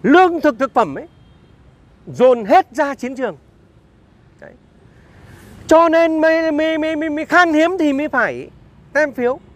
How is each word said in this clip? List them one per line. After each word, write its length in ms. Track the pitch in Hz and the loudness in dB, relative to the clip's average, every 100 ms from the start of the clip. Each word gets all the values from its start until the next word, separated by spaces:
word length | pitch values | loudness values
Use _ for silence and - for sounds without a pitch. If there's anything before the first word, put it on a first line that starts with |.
Lương 380 | 202 320 370 339 | 6 6 6 2
thực, 180 | 302 214 | -2 0
thực 160 | 262 | -2
phẩm 240 | - 190 139 | 0 -2 -4
ấy, 100 | 330 _ - _ _ _ - _ _ _ - | -14 _ -20 _ _ _ -20 _ _ _ -18
dồn 380 | 127 254 247 | 2 2 2
hết 220 | 202 330 381 | 2 2 2
ra 240 | - 285 | -4 -4
chiến 220 | - 247 262 | -4 -10 -6
trường. 200 | 247 151 _ _ _ _ _ _ _ _ _ _ | -8 -8 _ _ _ _ _ _ _ _ _ _
Đấy. 120 | - - _ _ _ _ _ - - - - - - | -20 -20 _ _ _ _ _ -20 -20 -20 -20 -20 -2
Cho 220 | 320 330 | 0 2
nên 320 | 320 330 320 | 2 0 0
mới, 320 | 320 320 320 | 0 0 -2
mới, 260 | 294 320 320 | -2 -2 -4
mới, 180 | 311 320 | -4 -6
mới, 140 | 320 | -6
mới 140 | 294 | -8
khan 280 | 311 330 349 | -2 0 2
hiếm 180 | 302 330 370 | 2 0 0
thì 140 | 302 | -2
mới 160 | 269 294 | -2 -4
phải 420 | 277 202 123 - - - _ - | -2 -4 -6 -14 -20 -20 _ -6
tem 200 | 277 302 | -2 -2
phiếu. 260 | 262 240 285 - | -2 -4 -4 -12